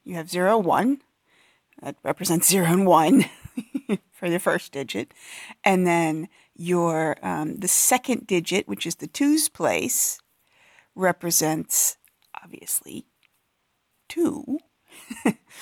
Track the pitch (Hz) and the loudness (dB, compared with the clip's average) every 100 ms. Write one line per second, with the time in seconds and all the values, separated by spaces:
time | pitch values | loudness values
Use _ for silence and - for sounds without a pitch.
0 | - 175 160 180 185 226 175 - 220 277 | -12 -10 -6 0 2 4 2 2 2 0
1 | _ _ _ _ _ _ _ - 139 - | _ _ _ _ _ _ _ -18 -16 -8
2 | - 156 185 165 - 190 165 175 196 165 | -6 -4 0 2 2 4 4 4 6 6
3 | 156 262 - - - - - 262 - 202 | 6 4 4 -2 -18 -16 -12 -10 -6 -6
4 | _ - 180 170 190 165 - 139 127 196 | _ -8 -2 -2 0 -2 -2 -10 -8 -8
5 | - - - - - - - 190 180 170 | -10 -14 -20 -20 -20 -2 2 4 4 2
6 | 165 156 170 _ _ - 170 175 170 160 | 0 -2 -8 _ _ -10 -2 2 2 0
7 | 160 - 185 170 156 - 180 - - 254 | 0 -2 -6 -6 -6 -6 -2 0 2 2
8 | - 240 - 180 170 185 - 196 170 - | 0 -4 -2 -2 0 -2 -4 -8 -8 -10
9 | 151 - 285 311 294 - 156 90 - - | -8 -2 2 2 0 -2 0 0 -2 -2
10 | - - _ _ _ _ _ _ _ - | -2 -6 _ _ _ _ _ _ _ -2
11 | 185 175 175 170 156 156 170 - - - | -2 0 -2 0 0 -2 -2 -2 -2 -4
12 | _ _ _ - - - 85 - - - | _ _ _ -20 -20 -18 -8 -8 -8 -16
13 | - _ _ _ _ _ _ _ _ _ | -16 _ _ _ _ _ _ _ _ _
14 | - - 339 - - 285 - _ _ - | -10 -2 -2 -2 -6 -8 -10 _ _ -20
15 | - - 240 - _ - | -18 -4 -4 -4 _ -20